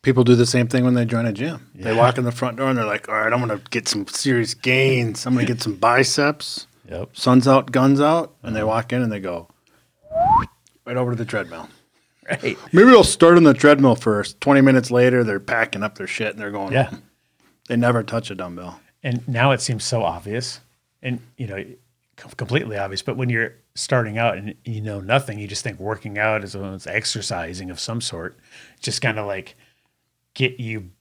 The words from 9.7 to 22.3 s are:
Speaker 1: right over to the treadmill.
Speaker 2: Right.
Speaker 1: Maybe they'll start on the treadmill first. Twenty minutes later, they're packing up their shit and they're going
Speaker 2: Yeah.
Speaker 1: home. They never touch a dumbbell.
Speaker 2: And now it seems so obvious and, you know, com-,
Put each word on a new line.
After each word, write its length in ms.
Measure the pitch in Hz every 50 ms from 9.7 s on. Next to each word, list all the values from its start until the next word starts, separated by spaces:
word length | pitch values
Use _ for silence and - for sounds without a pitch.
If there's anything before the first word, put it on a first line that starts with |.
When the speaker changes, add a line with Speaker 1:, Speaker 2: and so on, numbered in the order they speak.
| _ _ _ _ _ _ _ 605 622 640 679 762 855 960 - - _ _ _ _ _ _ _
Speaker 1:
right 120 | - 123 127
over 140 | 127 123
to 60 | 120 113
the 80 | 117
treadmill. 440 | - - 107 92 85 82 82 82 - - _ _ _ _ _ _ _ _ _ _ -
Speaker 2:
Right. 280 | 170 - - 123 101 - - -
Speaker 1:
Maybe 140 | - 170 214 254
they'll 140 | 254 226 180
start 340 | - - - 170 165 175 175
on 60 | 165
the 100 | 151 139
treadmill 420 | - - 147 147 139 135 131 113
first. 440 | - - 113 107 104 101 - - _
Twenty 220 | - 143 139 139
minutes 300 | 135 135 135 131 123 127
later, 320 | 123 123 123 127 123 123 120
they're 160 | 110 101 98
packing 440 | 98 - 120 117 113 110 - 101 101
up 120 | 107 - -
their 100 | 98 92
shit 240 | - - 110 107
and 80 | 104 110
they're 120 | 107 101
going 220 | 101 101 101 95 117
Speaker 2:
Yeah. 100 | 131 131
Speaker 1:
home. 180 | - - - _ _ _ _ _ _ _ _ _ _ _ _ _ _
They 80 | 123
never 280 | 120 120 120 120 117 107
touch 280 | 104 117 117 - -
a 40 | 101
dumbbell. 440 | 92 92 87 87 87 90 87 87 - _ _ _ _ -
Speaker 2:
And 240 | 139 123 123 120 -
now 240 | 127 117 123 139
it 100 | 135 120
seems 220 | - - 127 107 -
so 200 | - - 117 104
obvious 560 | 85 82 85 82 101 104 120 127 - - - _ _ _ _ _ _ _ _
and, 180 | - 131 123 120 - _ _ _
you 100 | 131 104
know, 160 | 98 98 101 - - _ _ _ _ _ _ _ _ -
com-, 140 | - -